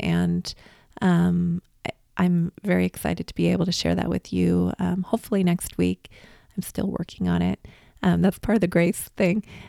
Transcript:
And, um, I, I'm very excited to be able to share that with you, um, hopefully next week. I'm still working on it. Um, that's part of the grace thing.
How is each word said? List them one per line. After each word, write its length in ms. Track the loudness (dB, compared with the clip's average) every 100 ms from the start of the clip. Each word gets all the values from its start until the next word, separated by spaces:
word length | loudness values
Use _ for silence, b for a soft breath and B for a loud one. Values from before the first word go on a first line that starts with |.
And, 520 | -2 0 2 0 -4 b b b b -2
um, 600 | 2 4 4 2 0 -2 -8 _ -12
I, 40 | -12 _ 0
I'm 340 | 2 2 0 -4
very 220 | 0 0 0
excited 400 | -2 -4 -4 -6
to 60 |
be 140 | -2 0
able 180 | 2 0
to 60 |
share 220 | 0 0
that 140 | 0 0
with 240 | -4 -2
you, 400 | 0 2 2 0 -2
um, 240 | -2 -2
hopefully 420 | -2 -4 -2 0
next 320 | 2 0 -2 -2
week. 340 | -2 -2 -10 B B B B -10
I'm 60 |
still 240 | -8 -4 -4
working 420 | -4 -8 -4 -2
on 140 | 0
it. 180 | 0 -2 B B B B
Um, 200 | 0 2
that's 160 | 2 0
part 180 | 0 0
of 60 |
the 60 | 2
grace 420 | 2 2 0 -6 0
thing. 280 | 0 0 B B